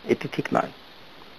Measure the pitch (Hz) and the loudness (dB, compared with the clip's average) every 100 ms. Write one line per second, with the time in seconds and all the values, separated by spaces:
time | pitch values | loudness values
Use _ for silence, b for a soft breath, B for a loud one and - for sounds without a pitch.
0 | - 120 - - - - - - - - | 0 0 2 -2 2 2 2 -4 -18 -20
1 | - - - | -18 -18 -18